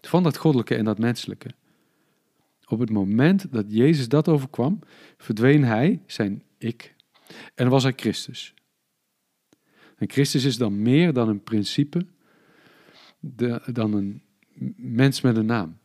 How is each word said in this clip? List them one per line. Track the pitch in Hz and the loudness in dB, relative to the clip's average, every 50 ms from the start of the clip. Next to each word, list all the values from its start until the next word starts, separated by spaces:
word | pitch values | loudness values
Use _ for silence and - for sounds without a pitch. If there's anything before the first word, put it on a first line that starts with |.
van | _ - - 170 185 | _ 0 2 2 4
dat | 165 139 | 4 0
goddelijke | - - 160 147 127 110 - - | 2 2 2 2 2 2 0 -2
en | 120 110 | 0 0
dat | 110 107 98 | -2 0 0
menselijke. | 110 120 120 - - - 101 - - - - _ _ _ _ _ _ _ _ _ _ _ _ _ _ _ _ _ _ _ _ _ _ _ | 0 -2 -2 -2 -6 -12 -12 -12 -14 -18 -18 _ _ _ _ _ _ _ _ _ _ _ _ _ _ _ _ _ _ _ _ _ _ _
Op | - 110 | -4 -4
het | 123 113 | -2 -2
moment | 110 104 98 95 101 113 131 160 196 196 - 160 131 | -2 -2 -2 0 0 2 4 4 2 2 -2 -2 -4
dat | 117 101 104 | -4 -4 -2
Jezus | 107 110 123 147 170 147 131 113 | 2 4 4 4 4 2 0 0
dat | 127 147 156 - | 2 2 2 4
overkwam, | 160 147 131 131 - - 120 139 196 220 - _ - - - - _ | 2 0 0 -4 -4 -2 0 0 0 -4 -6 _ -20 -20 -20 -20 _
verdween | _ - - 117 104 113 131 143 151 139 | _ -8 -6 -2 2 4 4 6 6 4
hij, | 123 110 107 127 170 226 170 - | 2 2 2 2 2 0 -2 -6
zijn | _ - - 113 101 101 - - _ _ _ | _ -6 -4 -4 -4 -4 -6 -12 _ _ _
ik, | - 113 117 _ - - _ _ _ _ _ _ _ _ - - - - _ | -8 -8 -8 _ -14 -20 _ _ _ _ _ _ _ _ -20 -20 -20 -20 _
en | - 127 127 | 0 2 4
was | 123 139 123 | 4 4 2
hij | 135 123 | 2 -2
Christus. | - - 113 104 - - - - - - - _ _ _ _ _ _ _ _ _ _ _ _ _ _ _ _ _ _ _ _ _ _ _ _ _ _ _ - _ | 0 -2 -4 -4 -4 -8 -14 -14 -16 -16 -18 _ _ _ _ _ _ _ _ _ _ _ _ _ _ _ _ _ _ _ _ _ _ _ _ _ _ _ -20 _
En | _ - 98 | _ -8 -6
Christus | - 131 143 139 - 143 120 | 0 -2 -2 0 0 0 0
is | 139 123 | 0 0
dan | 110 123 107 101 101 107 | 0 -2 -2 -2 -2 0
meer | 117 127 147 175 175 151 | 2 4 4 4 4 2
dan | 127 117 110 | 2 0 0
een | 107 98 - | 0 -2 -4
principe, | - 113 107 104 - - - 143 143 - 170 180 - _ _ _ _ _ _ _ _ _ _ _ _ _ _ _ _ _ - - - _ _ | -4 -2 -2 -2 -2 -2 -2 -2 0 -2 -6 -6 -6 _ _ _ _ _ _ _ _ _ _ _ _ _ _ _ _ _ -20 -20 -20 _ _
de, | - 151 127 110 117 120 117 - - - 120 | -18 -18 -10 -6 -6 -6 -6 -6 -8 -8 -6
dan | 120 113 107 104 | -4 -2 -2 -2
een | 104 98 98 104 135 _ _ _ _ _ _ _ - - 127 - | -2 -4 -4 -8 -12 _ _ _ _ _ _ _ -12 -10 -10 -10
mens | - - 127 120 113 131 139 131 - | -10 -12 -6 0 2 2 2 2 2
met | - 131 117 | 0 2 2
een | 113 110 | 2 0
naam. | 110 120 117 95 80 82 - _ | 0 0 -2 -4 -6 -10 -18 _